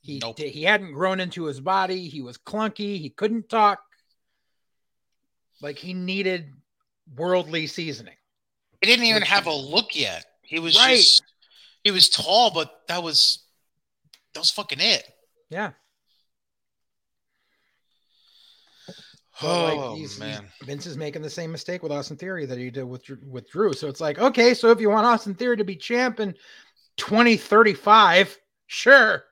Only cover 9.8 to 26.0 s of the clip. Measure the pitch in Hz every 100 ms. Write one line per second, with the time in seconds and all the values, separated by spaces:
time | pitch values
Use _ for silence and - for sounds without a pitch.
9.8 | 208 156 117 85 - _ _ 160 165 -
10.8 | 262 254 - - - _ _ _ _ _
11.8 | 208 185 - - 165 208 240 165 156 _
12.8 | - 170 165 143 - - _ _ _ _
13.8 | _ _ _ _ _ - - - 202 139
14.8 | 202 180 - _ _ _ _ 165 208 -
15.8 | _ _ _ _ _ _ _ _ _ _
16.8 | _ _ _ _ _ _ _ _ _ _
17.8 | _ _ _ _ _ _ _ _ _ _
18.8 | - - - _ _ - 151 175 165 151
19.8 | 131 107 - 101 107 107 101 _ 135 143
20.8 | 170 143 151 156 151 160 165 165 - 180
21.8 | 160 143 127 143 180 185 135 123 127 127
22.8 | 123 127 - 135 139 127 - 160 208 135
23.8 | 151 135 156 147 247 247 240 247 226 233
24.8 | 214 214 240 226 202 190 247 233 196 185
25.8 | - 240